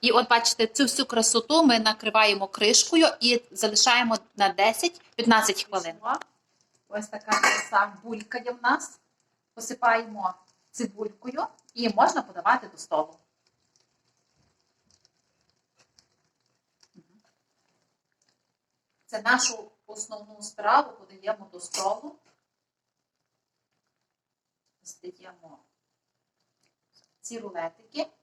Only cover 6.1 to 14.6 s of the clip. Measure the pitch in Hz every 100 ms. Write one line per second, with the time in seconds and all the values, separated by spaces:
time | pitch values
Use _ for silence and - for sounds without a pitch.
6.1 | 269 - _ _ _ _ _ _ 208 214
7.1 | 208 - 208 - - - 208 208 - 226
8.1 | 226 - 247 240 240 240 302 - - _
9.1 | _ _ _ _ - 226 247 240 226 226
10.1 | 214 185 - _ _ _ - 220 196 214
11.1 | - 254 277 359 _ _ 233 233 202 277
12.1 | 339 - 180 196 254 196 - - 156 151
13.1 | - _ _ _ _ _ _ _ _ _
14.1 | _ _ _ _ _